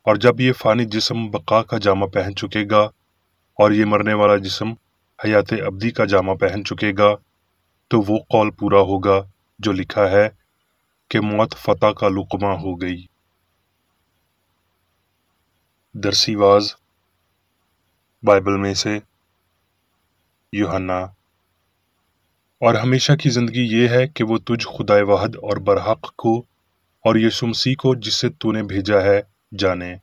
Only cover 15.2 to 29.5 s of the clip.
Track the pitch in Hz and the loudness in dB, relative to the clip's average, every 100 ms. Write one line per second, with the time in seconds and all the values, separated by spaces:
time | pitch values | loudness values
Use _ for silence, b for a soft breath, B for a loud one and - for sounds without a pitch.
15.2 | _ _ _ _ _ _ _ 107 101 98 | _ _ _ _ _ _ _ -8 -4 -2
16.2 | - 107 101 101 104 - _ _ _ _ | -2 2 4 4 2 -10 _ _ _ _
17.2 | _ _ _ _ _ _ _ _ _ _ | _ _ _ _ _ _ _ _ _ _
18.2 | 107 101 95 98 98 95 110 107 _ _ | 4 4 4 0 0 -2 -4 -6 _ _
19.2 | _ _ _ _ _ _ _ _ _ _ | _ _ _ _ _ _ _ _ _ _
20.2 | _ _ _ 101 98 92 92 92 92 _ | _ _ _ -4 -2 -2 -4 -4 -6 _
21.2 | _ _ _ _ _ _ _ _ _ _ | _ _ _ _ _ _ _ _ _ _
22.2 | _ _ _ _ 117 110 123 127 - 147 | _ _ _ _ 2 2 2 0 2 2
23.2 | 143 117 120 117 120 110 120 123 127 - | 2 0 -2 -2 0 2 2 2 0 -2
24.2 | 110 113 - 117 - - 104 101 101 98 | -2 -2 -2 -4 -4 -8 4 4 4 2
25.2 | 107 - 107 101 98 95 92 113 - - | 0 -6 -8 -4 0 0 0 -6 -8 -6
26.2 | 113 113 - _ _ _ _ _ 113 110 | -2 -2 -6 _ _ _ _ _ 0 2
27.2 | 113 - 117 110 127 135 135 123 107 - | 2 0 -6 -4 -4 0 0 -2 -4 -4
28.2 | 120 - 113 110 104 98 95 101 98 101 | -4 -4 -4 -4 -4 -6 0 2 4 0
29.2 | - _ _ | -2 _ _